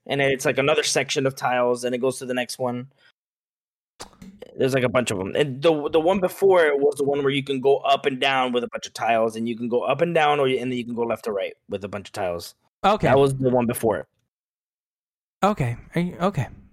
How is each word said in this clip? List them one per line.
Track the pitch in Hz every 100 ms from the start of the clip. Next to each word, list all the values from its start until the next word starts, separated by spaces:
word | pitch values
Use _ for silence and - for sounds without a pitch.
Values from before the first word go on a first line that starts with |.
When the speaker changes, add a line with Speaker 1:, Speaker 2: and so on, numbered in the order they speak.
| -
Speaker 1:
and | 139
then | 139
it's, | 135 151
like, | 123
another | 143 151
section | - 151 135 143 135
of | 131
tiles, | 135 123 123 120
and | 123
it | 127
goes | 131 127
to | 127
the |
next | 123 123 -
one. | 127 123 135 _ _ _ _ _ _ _ _ _ _ - - _ - - - -
There's, | 131
like, | 131
a | 120
bunch | 127 113
of | 98
'em. | 95 -
And | 147 127
the, | 165 156 147
the | 160
one | 165 196
before | 180 - 196 180 156 143
was | 143 147
the |
one | 139 143
where | 139
you | 139
can | 139 135
go | 131 139
up | - 139 147
and | 127
down | 139 135 127
with | 123
a | 117
bunch | 110 -
of |
tiles, | - 113 113 113 110
and | 117
you | 113
can | 120
go | 120
up | 95 139
and | 170 165
down, | 147 147
or, | 135
and | 127 127
then |
you | 123 117
can | 117
go |
left | 117 110 113
to |
right | 98 90 - -
with | 98
a | 98
bunch | 101 95
of |
tiles. | 104 92 87 - _ _ _ 196
Speaker 2:
Okay. | 214 -
Speaker 1:
That | 135
was | 139 131
the | 127
one | 123 117
before. | 117 117 87 - _ _ _ _ _ _ _ _ _ _ _ _ -
Speaker 2:
Okay. | 190 214 123 120 -
Are | 170
you, | 180 113
okay. | 185 180 113 - -